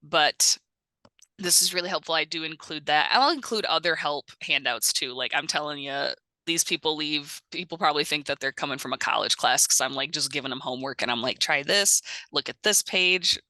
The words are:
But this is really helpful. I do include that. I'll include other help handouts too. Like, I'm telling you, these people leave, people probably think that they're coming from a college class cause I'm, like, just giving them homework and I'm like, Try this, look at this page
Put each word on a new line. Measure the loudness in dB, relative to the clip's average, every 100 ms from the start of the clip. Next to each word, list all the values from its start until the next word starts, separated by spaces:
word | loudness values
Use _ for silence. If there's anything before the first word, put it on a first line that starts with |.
But | 0 4 4 4 2 2 _ _ _ _ _ _ _ _
this | 2 4
is | 4
really | 2 -2
helpful. | -4 -2 -2
I | 0
do | -4
include | -6 -10 -10 -10 2
that. | 2 4
I'll | 4 4
include | 2 -2 -4 0
other | 0 2 0
help | 0 -4 -8 -14
handouts | -2 0 0 0 0
too. | -2 -4
Like, | -4 -2 -2
I'm | -2
telling | -2 -2 -6
you, | -6 -4 -4 -6 _ _ -4
these | 0
people | 0 0 -2 -2
leave, | -2 -4 -6 -14 _
people | -12 -10 -2
probably | 0 2
think | 0 -2 -4
that | -4
they're | -4
coming | -6 -6 -6
from | -6
a | -4
college | -2 0 0 0
class | 2 2 4
cause | 2
I'm, | 0
like, | -2 -6
just | -4 -4
giving | -4 -6
them | -6
homework | -6 -6 -6 -4
and | -2
I'm | 0
like, | -2 -2
Try | 0 0
this, | 2 2 4 2 2 -12 -6
look | -6 -4
at | -2
this | 2 2
page | 2 2 4 4 2 0 -2